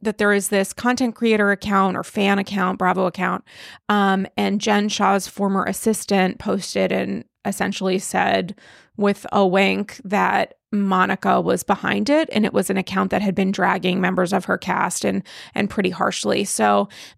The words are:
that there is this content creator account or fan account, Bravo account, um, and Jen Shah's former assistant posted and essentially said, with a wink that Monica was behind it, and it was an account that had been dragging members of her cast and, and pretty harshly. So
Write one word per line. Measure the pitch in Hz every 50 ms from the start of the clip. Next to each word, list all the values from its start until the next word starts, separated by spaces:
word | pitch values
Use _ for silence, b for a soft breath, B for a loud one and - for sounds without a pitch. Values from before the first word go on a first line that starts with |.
that | - 220 208
there | - 214 208 202
is | 202 190 -
this | 208 196 196 - -
content | - - 240 254 - 262 233 220
creator | - 233 226 220 208 208 202 202
account | 190 - 214 202 196 190 190 185
or | - 185
fan | - - 220 196 196 202 196
account, | 190 - 202 202 185 185 185 -
Bravo | 190 180 185 185 185
account, | 180 - - 185 175 - - - B B B B B B B B -
um, | 208 208 196 196 190 190 190 - - -
and | 202 196 196 208 -
Jen | 226 208 208 208 214
Shah's | - - 202 190 196 196 190 -
former | - - 202 196 196 190 -
assistant | - 196 - - 220 214 - - - 202 196 185 185 - -
posted | - 214 190 196 180 - - 196 190 185
and | 185 190 196 190 190 214 - _ _ _ -
essentially | 202 196 - - 190 196 - 190 190 185 196
said, | - - - 185 185 196 196 190 185 165 208 B B B B B B B B
with | - 202 202 202 - - - -
a | 202 196
wink | 185 180 196 196 190 190 196 208 - - - -
that | 190 208 196 185 185 190 202 - - - _ _ _
Monica | - 202 202 196 190 185 180 190 190 - - 196 190 190
was | 180 196 185 170 -
behind | - 196 - - - 196 202 208 233
it, | 285 311 320 - -
and | 214 214
it | - -
was | 202 190 -
an | 196
account | 196 185 - 190 190 190 185
that | - 190 208
had | 196 180
been | - 190 190 196
dragging | - 185 180 190 190 170 180 180 190
members | 185 180 185 185 185 180 202
of | 185 175
her | - 190
cast | 185 - 190 185 - - 180 - - -
and, | 202 190 196 - B B B B B B
and | - 208 196
pretty | - - 190 185
harshly. | 180 175 - 202 190 - - 208 - 202 202
So | - - - 220 208 202 202 202 202 B B B B B